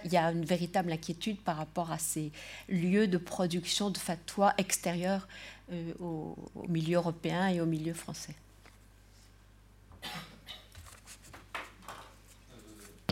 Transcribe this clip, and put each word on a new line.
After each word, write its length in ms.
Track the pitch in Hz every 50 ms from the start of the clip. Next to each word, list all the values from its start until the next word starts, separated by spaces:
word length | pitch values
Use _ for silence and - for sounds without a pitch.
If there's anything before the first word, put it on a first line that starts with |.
| -
il 80 | 175 165
y 40 | 175
a 140 | 160 165
une 140 | 165 170 165
véritable 460 | 147 180 170 175 170 - 202 185 175
inquiétude 480 | 165 160 160 - 165 165 - 220 214 196
par 180 | - - 165 156
rapport 340 | 156 156 - - 170 165
à 60 | 160 160
ces 340 | - - - 160 156 147 151 - - - - - - -
lieux 380 | 190 180 165 185 185 208 220 202
de 100 | 180 175
production 720 | 175 - - - 185 175 165 180 170 - - - 202 202
de 80 | 185 -
fatwas 560 | - - 175 160 - - - - 196 202 - -
extérieurs, 680 | 190 - - - - 185 170 175 175 185 196 196 190 - - - - - - - - -
euh, 200 | 180 175 165 165 - -
au, 360 | 180 175 165 156 156 - - - - - -
au 140 | - - -
milieu 300 | 170 165 160 160 175 175
européen 500 | 175 175 160 165 - 170 160 175 190 196
et 120 | 185 170
au 60 | 170
milieu 300 | 165 165 156 156 165 170
français. 400 | 165 - - 160 - - - 156 - - - - - - - - - - - - - - - - - - - - - - - - - - - - - - - - - - - - - - - - - - - - - - - - - - - - - - - - - - - - - - - - - - - - - - - - - - - - - - - - - - - - - - - - - - - - - - -